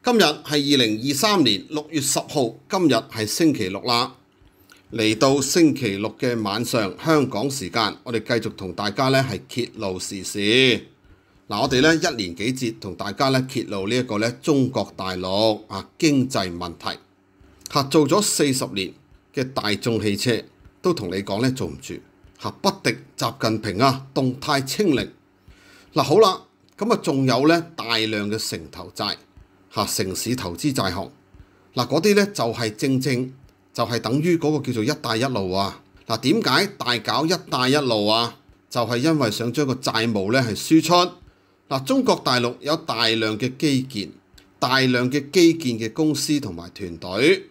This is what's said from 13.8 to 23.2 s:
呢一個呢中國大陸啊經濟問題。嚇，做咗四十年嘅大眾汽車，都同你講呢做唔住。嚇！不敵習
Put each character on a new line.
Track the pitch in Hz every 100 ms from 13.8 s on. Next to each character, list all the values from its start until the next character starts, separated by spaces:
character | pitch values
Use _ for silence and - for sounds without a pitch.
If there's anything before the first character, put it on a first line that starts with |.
| 98
呢 | 123
一 |
個 | 127 104
呢 | 113 127
中 | - 143 123
國 | 110 98 -
大 | 95 92
陸 | 92 98 110 107 -
啊 | 98 - _
經 | 160 139 131
濟 | 117 92 87
問 | 87 85
題。 | - - _ _ _ _ - _ -
嚇， | 147 135
做 | 160 139
咗 | 185
四 | 208 - 143
十 | 131 131
年 | 98 92 - _ - _
嘅 | - 131 135
大 | 104
眾 | 101 123 113
汽 | 104 101
車， | 127 110 - _ - _
都 | 185
同 | 165 92
你 | 95
講 | 101 101
呢 | 127
做 | 127 87
唔 | 67
住。 | - 87 - _ - _
嚇！ | 107 -
不 | 202 190
敵 | - - -
習 | -